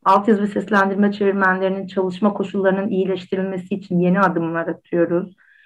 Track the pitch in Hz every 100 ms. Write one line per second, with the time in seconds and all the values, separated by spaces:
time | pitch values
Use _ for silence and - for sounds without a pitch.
0 | 190 202 208 202 202 202 - 202 196 196
1 | 202 202 196 196 190 185 190 196 185 196
2 | 185 180 208 202 190 202 190 190 196 185
3 | 190 180 - 190 190 190 180 202 - 175
4 | 180 190 185 165 165 165 165 165 _ 175
5 | 170 175 196 - _ _